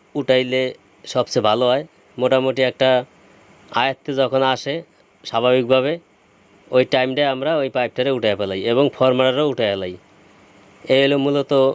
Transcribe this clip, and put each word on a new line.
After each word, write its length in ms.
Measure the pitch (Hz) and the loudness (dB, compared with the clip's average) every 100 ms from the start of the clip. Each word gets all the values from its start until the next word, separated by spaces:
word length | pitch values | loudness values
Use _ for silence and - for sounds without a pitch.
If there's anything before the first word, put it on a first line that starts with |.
| _ 151 | _ -8
উঠাইলে 460 | 135 131 127 131 131 - _ _ - | 0 0 2 -2 -4 -6 _ _ -8
সবচেয়ে 300 | 131 120 135 | -4 -2 0
ভালো 220 | 107 113 123 | 0 2 2
হয়। 120 | 131 160 _ _ - | 0 -4 _ _ -4
মোটামুটি 440 | 127 131 131 127 | 0 2 0 0
একটা 280 | 127 - 131 127 127 _ _ _ _ _ _ | -2 0 2 2 -2 _ _ _ _ _ _
আয়ত্তে 400 | - 131 131 - | -2 -2 -4 -8
যখন 280 | 135 127 131 | -2 0 2
আসে 300 | 131 127 - 156 170 _ _ _ | 0 -2 -4 -8 -10 _ _ _
স্বাভাবিকভাবে, 720 | - 117 123 127 120 131 135 170 - _ _ _ _ _ _ | -6 -2 2 2 4 2 2 -4 -10 _ _ _ _ _ _
ওই 120 | 127 127 | 0 2
টাইমটায় 440 | 135 131 131 143 | 0 0 0 -2
আমরা 180 | 131 139 160 | -2 -2 -2
ওই 120 | 135 | -2
পাইপটারে 420 | 127 120 - 131 | -2 -4 -2 -2
উঠায় 260 | 131 110 101 | 0 -2 -2
ফেলাই 220 | 98 95 104 | -4 -4 0
এবং 140 | 123 139 | 2 2
ফর্মারও 520 | - 131 127 131 131 151 | 2 0 2 2 2 -2
উঠায় 220 | 120 110 | -2 -2
ফেলাই। 220 | 98 92 90 _ _ _ _ _ _ _ _ | -2 -6 -10 _ _ _ _ _ _ _ _
এই 160 | - 131 | 0 2
হলো 140 | 139 143 | 2 2
মূলত 340 | 139 143 139 139 135 | 0 -2 0 2 2